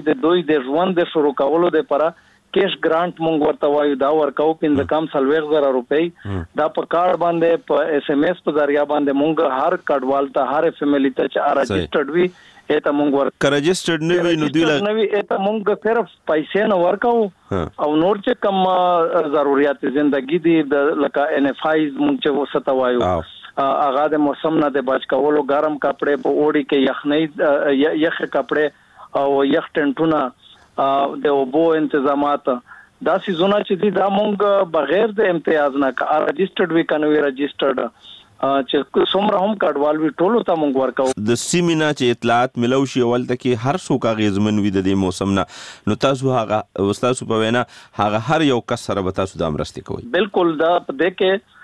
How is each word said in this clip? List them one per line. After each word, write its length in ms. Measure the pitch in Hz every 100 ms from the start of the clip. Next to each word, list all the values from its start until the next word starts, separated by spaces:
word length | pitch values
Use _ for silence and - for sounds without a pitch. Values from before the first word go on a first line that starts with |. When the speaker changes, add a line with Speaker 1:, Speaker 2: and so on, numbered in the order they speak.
Speaker 1:
د 180 | 151 139
دوی 200 | 156 180
د 220 | 151 151 127
ژوند 340 | 147 190 175
د 60 | 165
شروع 200 | 160 147
کولو 360 | 131 139 160 175
دپاره 460 | 151 139 143 156 - _ _ _
کیش 240 | 190 196 160 165
ګرانټ 340 | 160 175 143
مونږ 260 | 160 156 151
ورته 200 | 139 151
وایو، 280 | 147 147
دا 160 | 135 139
ورکوو، 440 | 156 143 135 151
پنځه 300 | 160 160 139 135
کم 200 | 151 160
څلوېښت 440 | 151 135 156 151
زره 220 | 151 139
روپۍ. 320 | 127 120 143 170 - 104
Speaker 2:
هم. 200 | 95 85 139
Speaker 1:
دا 120 | 156
په 140 | 165
کارډ 340 | 151 165 180 165
باندې، 340 | 175 170 165 165 -
په 80 | 143 160 147
اس 140 | -
ام 120 | 143
اس 160 | 160 175
په 80 | -
ذریعه 320 | 151 143 147
باندې 280 | 143 147 143
مونږ 220 | 139 151 156
هر 360 | 151 131 156 180
کډوال 520 | - 139 131 139 139
ته، 160 | 139
هر 260 | 127 147 160
فیملي 400 | - 143 143 135
ته 160 | 131 143
چې 120 | -
Speaker 2:
صحیح. 160 | 143
Speaker 1:
رجسټرډ 560 | 143 127 95 80 170 139
وي، 160 | 165 180 - - - -
هغې 100 | 151
ته 100 | -
مونږ 240 | 147 147
ورکوو. 260 | 139 135 -
Speaker 2:
که 80 | 143
رجسټرډ 540 | 147 147 185 - 165
نه 120 | 160
وي، 220 | 175 170 160
نو 120 | 151
دوی 160 | 151
له 40 | 160
Speaker 1:
رجسټرډ 200 | 143 208
نه 60 |
وي، 120 | 220 196
هغې 140 | 202
ته 140 | 190 196
مونږ 200 | 196 220 202 202
صرف 220 | 214 233 185 - -
پیسې 360 | 156 143 190 220
نه 60 |
ورکوو. 560 | 190 175 202 247 233 202 - _
Speaker 2:
ها. 180 | 95 78 -
Speaker 1:
او 180 | 147 151
نور 200 | 175 208
چې 160 | 254 247
کوم، 240 | 208 190 185
ا، 640 | 180 180 175 165 175 156
ضروریات 480 | 147 143 139 143 135
زندګي 560 | 147 135 147 139 127 170
دي، 240 | 160 165
د، 120 | 143
لکه 460 | 143 143 151 139 143 147 147
ان 100 | 139
اف 200 | 123 156
آیز 260 | 156 151 135
مونږ 200 | 143 131
چې 100 | 151
ورته 440 | 139 135 143 127
وایو. 300 | 131 127 123
Speaker 2:
او. 180 | 92 87 80 - - -
Speaker 1:
ا، 320 | 139 143 143
هغه 180 | 131 151
د 80 |
موسم 440 | 151 147 131 160 160
نه 100 | 147
د 120 | 139
بچ 260 | 127 139 -
کولو، 360 | 131 147 151
ګرم 360 | 139 139 151 147
کپړې 380 | 147 - 143 143
په 120 | 143
اوړي 360 | 143 151 151 135
کې، 80 | 143 135
یخنۍ، 340 | 127 147 151 160 -
ا، 300 | 160 143 156
ی-، 320 | 135 151 165
یخې 240 | 160 - 151
کپړې 400 | 143 131 147 151 - _ - - 139
او 280 | 139 139
یخ 200 | 139 160 -
ټینټونه، 560 | 165 147 131 160 156 127 - - - _ -
ا، 280 | 135 139 139 147
د 40 | 147
اوبو 460 | 139 131 147 165
انتظامات. 760 | 160 151 151 135 143 143 143 - 123 - - - _
دا 140 | 151 185
سیزونه 380 | - 165 190 208
چې 140 | 202
دي، 180 | 185 208
دا 180 | 185 196
مونږ 540 | 202 214 196 208 196
بغیر 420 | 185 160 139 180 226
د 140 | 208
امتیاز 560 | 208 170 - 156 147 139
نه، 140 | 135
که 140 | 123 143 151 151
رجسټرډ 460 | 147 190 - 180
وي، 120 | 165
که 140 | 160 156
نه 80 | 151
وي 140 | 151
رجسټرډ، 580 | 143 131 147 - 139 -
ا، 840 | - - - - - _ 135 139
چې 140 | 127 147 131 202 -
څومره 240 | 190 208 196
هم 120 | 202
کډوال 420 | 208 180 143 147 156
وي، 100 | 156
ټولو 340 | - 180 233
ته 120 | 202
مونږ 220 | 165 147 135
ورکوو. 340 | 131 123 131 -
Speaker 2:
د 160 | 107
سیمې 400 | 117 - 175 175
نه 180 | 160 156
چې 120 | 143 123
اطلاعات 480 | 117 117 117 127 -
میلاو 260 | 120 135
شي، 160 | 135 131
او 140 | 120
هلته 200 | 120 123
کې 320 | 123 127 120 127
هر 100 | 185
څوک 300 | - 139 117
اغېزمن 520 | 110 104 98 107 104
وي 120 | 101
د 140 | 95
دې 100 | 95
موسم 360 | 98 92 - 98
نه، 160 | 98 - - - - -
نو 60 |
تاسو 360 | 104 139 135 131
هغه، 340 | 123 107 107 - - 98
ستاسو 340 | 104 123 - 110
په 80 |
وینا، 300 | 113 110 123 117 - - -
هغه 200 | 104 107 113
هر 120 | 160
یو 200 | 147 120
کس 200 | - 120
سره 200 | - 98
به 100 | 92
تاسو 280 | 90 95 82
دا 100 | 82
مرستې 340 | 71 73 -
کوئ؟ 200 | - - 117
Speaker 1:
بالکل، 480 | 156 202 202 175 151
دا 200 | 160 175
په 140 | -
دې 180 | 135 170
کې 300 | 185 190 196 - -